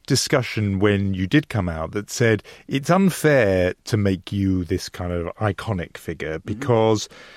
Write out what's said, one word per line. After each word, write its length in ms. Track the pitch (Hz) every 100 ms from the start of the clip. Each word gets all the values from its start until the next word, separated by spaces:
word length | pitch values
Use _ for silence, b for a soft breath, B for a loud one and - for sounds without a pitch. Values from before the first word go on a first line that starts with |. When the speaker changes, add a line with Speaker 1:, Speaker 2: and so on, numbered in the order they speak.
| -
Speaker 1:
discussion 720 | 135 - 143 120 - 104 98
when 340 | 104 101 98
you 140 | 95 92
did 220 | 147 151
come 180 | 113 90
out 220 | 80 80
that 180 | 104 104
said 340 | - 117 107 - B B
it's 220 | 139 143
unfair 840 | 175 196 - 151 139 107 92 90 -
to 120 | - 110
make 340 | 101 95 -
you 320 | 101 98 95
this 240 | 87 92 -
kind 240 | - 90
of 140 | 87 85 -
iconic 600 | 107 95 - 98 82 -
figure 400 | - 85 76 80
Speaker 2:
Mm-hmm. 80 | -
Speaker 1:
because, 640 | 107 - 117 110 107 - B B